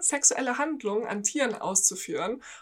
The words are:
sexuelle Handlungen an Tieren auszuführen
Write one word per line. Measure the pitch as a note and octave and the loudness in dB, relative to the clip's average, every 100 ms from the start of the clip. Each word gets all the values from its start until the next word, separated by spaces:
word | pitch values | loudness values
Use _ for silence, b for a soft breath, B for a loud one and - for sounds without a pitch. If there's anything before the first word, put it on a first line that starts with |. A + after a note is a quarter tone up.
sexuelle | - C#4+ - - C4 B3 | 0 4 4 2 0 0
Handlungen | D4 D4+ G#3+ G#3 A#3 | 0 -2 -2 0 0
an | G#3 | -2
Tieren | G3+ D4+ C4+ - | -2 0 0 0
auszuführen | E3+ F#3+ - F3+ - D3 F3+ B3+ B B | 0 2 2 0 -4 -4 -2 -4 B B